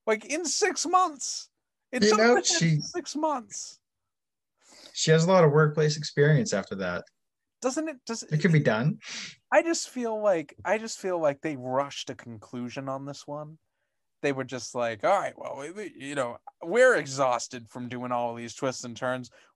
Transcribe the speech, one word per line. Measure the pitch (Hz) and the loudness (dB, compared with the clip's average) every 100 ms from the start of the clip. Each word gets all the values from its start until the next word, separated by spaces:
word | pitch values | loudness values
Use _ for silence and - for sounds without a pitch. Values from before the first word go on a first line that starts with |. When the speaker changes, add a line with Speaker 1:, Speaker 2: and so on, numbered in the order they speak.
| - | -2
Speaker 1:
like, | 220 | -2
in | 220 302 330 | -2 -4 -2
six | - 392 302 294 | 0 0 0 0
months. | 370 370 285 - - - _ _ _ _ | 2 2 -2 -10 -10 -12 _ _ _ _
It | 247 | 2
Speaker 2:
You | 208 | 4
Speaker 1:
took | 214 | 6
Speaker 2:
know, | 226 254 | 6 4
Speaker 1:
her | |
Speaker 2:
she | 359 339 165 151 | 2 2 2 2
Speaker 1:
six | - 349 - 285 | 0 -8 -8 -4
months. | 311 277 208 - - - _ _ _ _ _ _ _ _ _ - - | -2 -2 -6 -14 -14 -18 _ _ _ _ _ _ _ _ _ -20 -14
Speaker 2:
she | - - | -2 4
has | 160 | 4
a | 165 | 6
lot | 190 | 6
of | 160 | 6
workplace | 147 156 151 151 151 | 6 4 4 0 0
experience | 147 - 147 147 107 | -4 2 4 4 2
after | 101 95 98 | -2 -4 -4
that. | 92 87 - _ _ _ _ _ | -4 -4 -8 _ _ _ _ _
Speaker 1:
Doesn't | 247 262 320 | -6 -4 -6
it, | 269 - | -8 -10
does | 226 | -10
Speaker 2:
It | - 151 | -4 2
could | 185 | 4
be | 160 | 4
done. | 127 110 143 220 - - - - _ | 4 2 0 -2 -6 -12 -14 -16 _
Speaker 1:
I | 285 | 2
just | 330 320 - | 4 0 -4
feel | 254 233 220 | -6 -4 0
like, | 208 170 147 - | 2 2 -2 -8
I | - 214 | -2 -2
just | 220 - | -2 -8
feel | 190 175 | -4 0
like | 156 139 | 0 0
they | 160 139 | -4 -6
rushed | 127 131 143 - - | -2 -2 -2 -6 -12
a | |
conclusion | 120 117 113 - 127 123 143 135 | -12 -14 -16 -12 -10 -8 -8 -8
on | 135 | -8
this | 139 139 - | -10 -14 -12
one. | 147 151 160 _ _ _ _ _ _ | -12 -12 -18 _ _ _ _ _ _
They | 147 | -2
were | 135 | -2
just | 131 127 - | -4 -8 -8
like, | 127 117 107 | -4 -4 -2
"All | 151 196 | 0 0
right, | 135 - | -2 -8
well, | 127 131 | -12 -12
we, | 147 | -12
we, | 190 185 - | -12 -14 -12
you | 135 | -8
know, | 143 120 - - - | -4 -4 -6 -18 -14
we're | 170 226 254 202 | -2 6 6 6
exhausted | 139 135 131 120 - 127 113 | 0 0 2 2 -2 -12 -14
from | 127 123 | -12 -10
doing | 123 123 | -8 -4
all | 123 120 | -4 -4
these | 117 117 | -6 -12
twists | - 135 127 | -6 -4 -4
and | 123 113 | -8 -6
turns. | 127 127 120 _ _ | -4 -4 -8 _ _